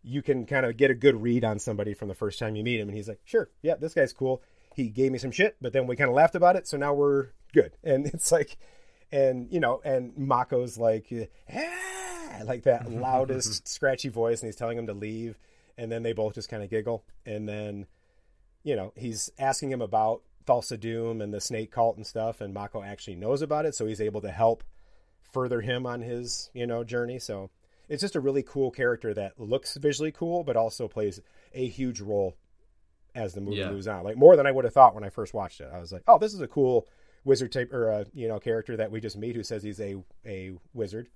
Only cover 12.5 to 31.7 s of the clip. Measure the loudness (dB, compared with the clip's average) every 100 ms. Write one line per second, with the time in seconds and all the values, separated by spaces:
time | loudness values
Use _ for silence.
12.5 | 4 4 4 0 -4 2 2 2 -2 -2
13.5 | -6 -8 -2 0 0 -4 0 0 0 -4
14.5 | -8 -6 -6 -8 -8 -8 -8 -10 -12 _
15.5 | _ _ -12 -8 -4 -4 -2 -4 -4 -10
16.5 | -10 -4 -4 -2 -6 -8 -20 -10 -8 -6
17.5 | -8 -8 -10 -14 _ _ _ _ _ _
18.5 | _ -4 -4 -4 -10 -8 -6 -8 -2 -2
19.5 | -2 -4 -4 -2 2 2 0 _ _ 2
20.5 | 2 2 -8 -6 -4 -4 -4 -6 -6 -6
21.5 | -6 -6 0 0 0 -8 -6 -6 -6 -10
22.5 | -10 -10 -10 -12 -14 -14 -8 -2 -2 -2
23.5 | -2 -2 -4 -6 -2 -4 -4 -8 2 2
24.5 | 2 -6 -16 -20 -20 _ _ -8 -4 -2
25.5 | -2 -2 -4 -4 -8 -8 -8 -8 -10 -10
26.5 | -8 -4 -4 -4 -4 -4 -8 -10 -10 -12
27.5 | _ _ _ -10 -6 -4 0 0 0 -2
28.5 | -2 -2 0 0 0 -4 -4 -6 -10 -4
29.5 | -4 -4 -2 -2 0 -6 -4 -4 -4 0
30.5 | 0 0 -2 -8 -4 -4 -6 _ -20 _
31.5 | -8 -6